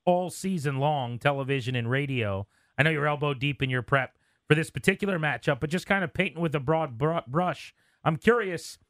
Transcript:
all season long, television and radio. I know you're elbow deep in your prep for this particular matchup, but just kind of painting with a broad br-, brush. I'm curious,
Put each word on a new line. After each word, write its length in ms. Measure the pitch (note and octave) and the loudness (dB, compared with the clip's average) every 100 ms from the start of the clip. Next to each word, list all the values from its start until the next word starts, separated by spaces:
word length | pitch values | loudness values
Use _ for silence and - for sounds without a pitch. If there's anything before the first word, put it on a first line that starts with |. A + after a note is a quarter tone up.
all 260 | F3+ F3+ F3+ | 2 2 0
season 480 | - F#3+ F3+ C#3 C3+ | -4 -4 -2 -2 0
long, 380 | D3 D3 A#2+ A#2+ | 0 0 -4 0
television 560 | C#3+ C#3 C3 C#3 A#2 B2+ | 0 0 0 -2 -2 -2
and 120 | A#2 | 0
radio. 600 | C3+ C#3+ B2+ G#2 G2 G2+ _ _ - | -2 0 -2 -2 -2 -6 _ _ 0
I 60 | |
know 80 | D#3 | 0
you're 160 | D3+ D3 | 2 0
elbow 280 | D3 C#3+ | 0 -2
deep 280 | C3 C#3+ - | -2 -4 -2
in 80 | C3 | -2
your 120 | B2+ | -2
prep 360 | - C#3 B2 _ _ _ - | 2 0 0 _ _ _ 2
for 80 | D3+ | 2
this 120 | D#3+ | 2
particular 480 | C#3+ - G3 G3 E3+ | 0 0 2 -2 0
matchup, 440 | D3+ A#2+ - C#3 | -2 0 0 0
but 100 | D3 | 0
just 160 | F3 - | -4 0
kind 160 | G3 | 0
of 100 | E3+ | 0
painting 300 | - F#3 D3+ | 0 -2 0
with 140 | E3+ D3 | -2 0
a 40 | |
broad 380 | C3 D#3+ D3+ A2+ | 0 0 0 0
br-, 200 | D3+ E3+ A#2+ | 0 0 -2
brush. 440 | D3+ F3+ C#3 - _ _ _ | -2 0 -4 -12 _ _ _
I'm 140 | D3+ D#3+ | -2 4
curious, 640 | A3 A#3+ G3 E3 - - | 4 4 0 -6 -10 -18